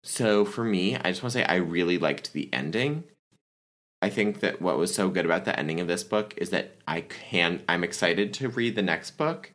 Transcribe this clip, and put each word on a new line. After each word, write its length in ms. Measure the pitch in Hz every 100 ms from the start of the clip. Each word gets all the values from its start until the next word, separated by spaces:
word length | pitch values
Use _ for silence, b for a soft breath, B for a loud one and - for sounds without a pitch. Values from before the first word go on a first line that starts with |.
So 420 | - - 113 104 104
for 180 | -
me, 320 | 113 95 95 127
I 140 | 90
just 120 | 92
wanna 100 | 123
say 120 | 123
I 120 | - 90
really 420 | 85 85 87 90
liked 340 | 78 71 -
the 160 | - -
ending. 520 | 64 71 104 135 151 170 _ _ _ _ _ _ _ _ _
I 60 | 101
think 320 | 110 104 104
that 220 | 101 -
what 160 | 90 65
was 160 | 87
so 160 | - 95
good 160 | 90 82
about 180 | 82
the 140 | - -
ending 220 | 73 82
of 80 | 87
this 160 | 87
book 280 | - 107 104 -
is 120 | 95
that 260 | 95 - - -
I 140 | 80
can, 600 | - - - 90 85 87 -
I'm 160 | 87
excited 480 | 87 - 87 85 104
to 140 | - 131
read 280 | 120 117 104
the 60 |
next 300 | 92 82 -
book 400 | - 156 165 -